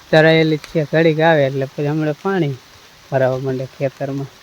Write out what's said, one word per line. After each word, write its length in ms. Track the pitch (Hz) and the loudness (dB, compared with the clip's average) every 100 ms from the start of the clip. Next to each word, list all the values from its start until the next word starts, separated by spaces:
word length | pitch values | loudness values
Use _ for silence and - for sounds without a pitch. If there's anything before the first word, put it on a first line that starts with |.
| - | 0
તરાયેલી 460 | 160 160 160 160 151 | 4 4 4 2 -2
જ 40 | |
છે, 240 | - 165 147 | -4 -6 -2
ઘડીક 280 | 160 165 156 | 2 2 2
આવે 260 | 160 160 135 | 2 4 2
એટલે 180 | 139 | -2
પછી 220 | 135 - 143 | -8 -6 -4
હમણાં 280 | 156 151 147 | -2 -4 -4
પાણી 340 | 196 196 147 123 - - - - - | -4 -2 -2 -6 -14 -20 -20 -20 -6
ભરાવા 260 | 135 131 131 | 0 0 -2
માંડે 280 | 135 131 131 - | -6 -8 -8 -8
ખેતરમાં. 480 | 139 - 139 139 139 - | -8 -6 -8 -8 -10 -16